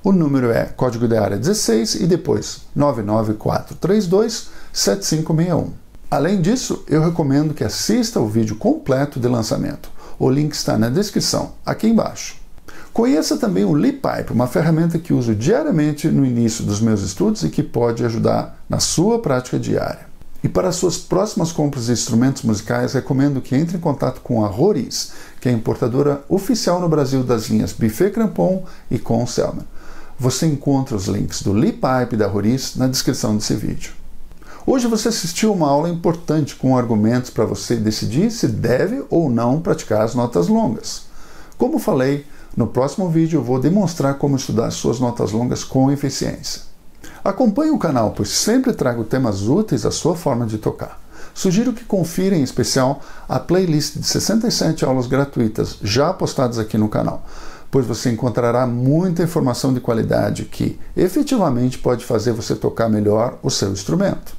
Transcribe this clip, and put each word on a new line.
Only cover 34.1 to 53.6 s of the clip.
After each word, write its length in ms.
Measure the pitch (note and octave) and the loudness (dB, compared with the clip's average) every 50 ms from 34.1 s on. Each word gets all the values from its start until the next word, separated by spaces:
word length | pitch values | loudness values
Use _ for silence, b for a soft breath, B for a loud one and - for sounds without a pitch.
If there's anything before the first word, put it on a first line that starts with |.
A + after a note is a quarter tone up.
| - - - - B B B B B B B | -10 -10 -10 -10 B B B B B B B
Hoje 220 | - B3 C4+ A#3+ A#3 | 0 2 2 2 2
você 220 | A3+ A3 - A#3+ | 0 2 0 0
assistiu 420 | A3 - - E3 - - - A3 | 0 0 -4 -4 -2 2 2 2
uma 160 | G#3 F3+ D#3 C#3+ | 4 4 4 4
aula 180 | C#3 D3 D#3+ F3 | 4 2 2 0
importante 680 | E3+ E3+ E3+ F3+ E3 - - - D3+ D#3 D3 C3+ - | -2 0 0 0 0 0 -2 0 0 0 0 -2 -4
com 200 | - - C3 C3 | -2 2 2 4
argumentos 540 | B2+ A#2+ A2+ A#2 G#2+ G#2 A2 A#2+ B2 B2 - | 2 2 2 2 4 4 4 2 2 -2 -2
para 140 | - - A2 | 0 0 0
você 320 | G#2 G#2+ - - - B2+ | 0 0 -6 -2 -2 -2
decidir 520 | A#2 G#2+ A2 G#2+ - - G#2 G#2 C#3+ G3 A#3+ | 0 2 0 0 0 -4 -2 0 2 2 2
se 160 | A3 - - C3+ | 0 0 -2 0
deve 560 | G#2+ G2+ - A#2 A#2+ C3 D3 F#3+ B3 C#4 - - | 0 0 2 2 2 2 2 0 -2 -4 -4 0
ou 220 | - E3 E3+ C#3 | 0 2 2 2
não 300 | A#2 A2+ A#2 A#2+ C3 D#3+ | 2 2 2 2 2 2
praticar 420 | E3+ - D#3 D#3 - - G#2+ G#2+ | 2 0 -2 -2 0 -2 0 2
as 100 | A2+ A#2 | 2 0
notas 360 | A#2+ B2+ A#2+ A#2+ - E3+ E3+ F#3+ | 0 0 -2 0 0 0 2 4
longas. 560 | A3 A3+ A3 B2+ - - - - - - B B B B B B B B B B B | 4 2 2 0 -2 -4 -6 -10 -10 -10 B B B B B B B B B B B
Como 220 | - A#3 B3+ D#4+ C4 | -2 0 0 0 0
falei, 480 | - A3+ F#3 C3+ B2+ C3+ C#3+ C#3+ C#3+ B B B B B B | 0 0 2 2 2 2 0 -2 -4 B B B B B B
no 100 | - A#2+ | -2 -2
próximo 420 | G#2+ G#2+ B2 B2+ C#3+ - - F#3+ F3+ | 0 2 0 0 0 0 -2 -2 2
vídeo 300 | D#3+ D#3+ E3 D#3+ E3+ C#3+ | 4 2 2 4 2 0
eu 60 | A2 | 0
vou 160 | A#2+ B2+ B2+ | 0 0 2
demonstrar 540 | B2+ D3+ F#3 G#3+ G3 E3 - - C#3+ C#3 C#3 | 2 4 4 4 2 2 0 0 0 0 2
como 200 | C#3 - C#3+ C#3 | 2 2 2 2
estudar 380 | C3 - - A2 G#2+ A#2 A2+ | 0 0 0 0 0 0 0
suas 260 | A2+ - - C#3 B2 A#2+ | -4 -2 0 0 0 2
notas 320 | B2+ A#2+ A2+ - A#2+ G2+ | 0 -2 0 0 -2 0
longas 320 | G#2 A2 B2 B2+ B2+ A#2+ | 0 0 0 0 -2 -4
com 260 | - - - C3+ C3 C3+ | -6 -2 2 4 4 4
eficiência. 840 | C#3+ C#3 - C3+ - - - - - - - - - - - - - - - - - B B B B B B | 2 2 0 -4 -2 -2 -4 -4 -4 -6 -8 -10 -10 -10 -12 -14 -16 -16 -18 -20 -20 B B B B B B
Acompanhe 460 | G3 G3 - C4 A3 G3 C4+ D#4 D#4 | -4 0 2 2 2 4 2 2 2
o 80 | D4+ - | 2 2
canal, 340 | - - C3+ A#2+ A2 G#2 - | 2 2 2 2 2 0 0
pois 140 | - G#2 - | -2 -4 -2
sempre 420 | - - - G#3 A3+ C4 C4 B3+ | -2 -2 0 2 2 4 2 2
trago 320 | - - D3+ B2+ A#2 A#2 A2+ | 0 2 0 0 0 -2 -2
temas 380 | - - C3 C3+ A2+ G2 G2 | 0 0 0 2 0 0 0
úteis 440 | G2+ A2 C#3+ G3+ G#3+ - D3+ A2+ - | 0 2 2 2 2 0 -2 0 0
à 60 | A2 | -2
sua 240 | - - - D#3+ F3+ | -2 0 0 0 0
forma 280 | E3+ - D3+ B2+ A#2 A#2+ | 0 0 -2 0 0 -2
de 140 | G#2+ G#2+ G#2+ | -2 -4 -2
tocar. 420 | - B2 - - - - - - - B B B B B | -2 -4 -4 -4 -10 -12 -12 -16 -18 B B B B B
Sugiro 400 | B - - F#3+ E3+ G#3+ A#3+ B3+ | B -2 0 2 2 2 2 0
que 120 | A3+ - - | -2 -4 -4
confira 500 | - - F#3+ D#3 - - - F#3 F#3+ G3+ | -2 0 0 0 -2 -2 0 0 2 2
em 80 | D#3+ | 2
especial 580 | C3 B2 - - A#2 - - C3+ B2+ C3 C#3+ B B B B B B B | 0 0 0 -2 -2 0 2 2 2 2 0 B B B B B B B
a 100 | - C3 | -4 -4
playlist 580 | - - E3 F#3 | 0 2 2 2